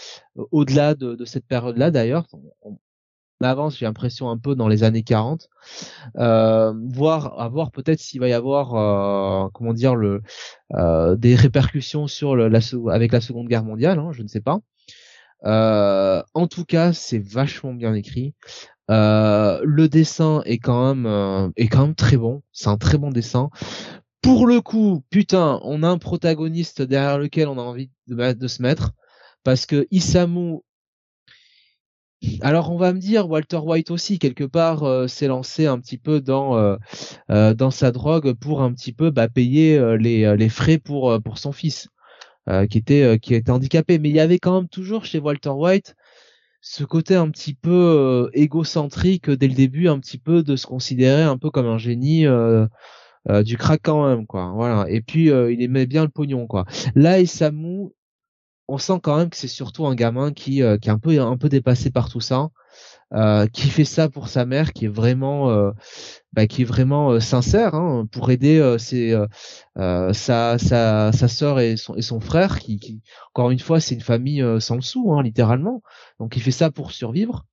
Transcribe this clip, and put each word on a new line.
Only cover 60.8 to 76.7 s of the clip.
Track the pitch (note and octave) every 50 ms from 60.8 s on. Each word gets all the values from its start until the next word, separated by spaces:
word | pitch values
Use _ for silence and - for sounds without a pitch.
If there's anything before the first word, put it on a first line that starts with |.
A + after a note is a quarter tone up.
| - A2+
est |
un | G#2+ G#2+
peu, | - E3 D#3+ D3
un | B2+ A2+ B2+
peu | B2+ C#3 D3+
dépassé | C#3 C3+ - B2+ B2+ B2+ - C3+
par | B2 B2+ A2+ -
tout | - A#2+
ça, | - - C3 C3 D3 D#3 - _ _ _ _ - - - - _ _ - -
euh, | G#2+ A2 G#2+ G#2+ G#2+ G#2 A2
qui | - - C3 C#3
fait | - D#3+ D3+
ça | - - - D#3+ D3+
pour | - C#3+ - -
sa | - C3 A#2+
mère, | B2 C3 C#3+ D#3+ - -
qui | - A#2
est | G#2+
vraiment, | G#2 A2 A2 A#2+ B2+ C3 C3+ C3+ C#3+ C#3+ C#3 B2+
euh, | A2 G#2 G2+ G2+ G#2 G#2 - - - - - - - - _ _ -
bah, | A2 G#2+
qui | G#2+ - -
est | B2
vraiment, | A#2+ A2+ A#2 B2+ C3 C#3+ D3 D3 C#3 A#2+
euh, | A#2
sincère, | A2 - C3 B2 B2 B2 - G#3+ A#3 G3 D3+
hein, | D#3 F3 F3 C3+ A#2 A2 A2
pour | - B2 A#2+ B2
aider, | B2+ B2 C3 D3 D#3 D#3+
euh, | D3 B2+ A#2+ A2+
ses, | A2+ - C3 B2 A#2+ A2+ A2+
euh, | A2 G#2 G#2+ - - - - - - - _ - F#2
euh, | F#2+ F2+ F2+ F2+ F#2 F#2 G#2+
sa, | - - - B2 A#2 A#2 A#2 A#2 A#2+
sa, | - - A#2+ A#2 A#2 A2 G#2+ G#2+ G#2+ G#2+
sa | G#2+ - B2+ A#2+
sœur | - - D3+ D3 C#3 C3
et | A#2+ A#2 A2+ A2
son, | - - G#2+
et | G#2+ A#2
son | - A#2+ A2+
frère, | G#2+ - D3+ E3 F#3+ G3+ C#3+ -
qui, | - - G#2+ G2+
qui, | - - A2 A2 - _ - - - - -
encore | - B2 B2
une | B2+ B2
fois, | - - E3 D#3+
c'est | D#3 - C3
une | A2+
famille, | - - A#2 A#2+ B2+ C#3 D3 C#3+ C3
euh, | A#2 A2+ A2
sans | A2 - A#2
le | B2
sou, | B2+ - - B3+ B3 G#3 D#3
hein, | D3 C3+
littéralement. | A2+ A2 - A#2 G#2+ A#2+ B2+ D#3 A3+ C4 A3+ - _ - - - - _ -
Donc, | A#2 A2 -
il | B2+ A2
fait | C3
ça | B2+ - E3+
pour | D#3+